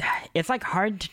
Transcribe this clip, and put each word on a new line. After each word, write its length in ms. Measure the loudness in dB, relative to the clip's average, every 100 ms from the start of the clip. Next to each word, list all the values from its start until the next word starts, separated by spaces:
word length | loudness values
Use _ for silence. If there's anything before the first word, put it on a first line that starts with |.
| -2 -2 0
it's, 140 | -2 2
like, 140 | 0
hard 380 | 0 2 2 0 -4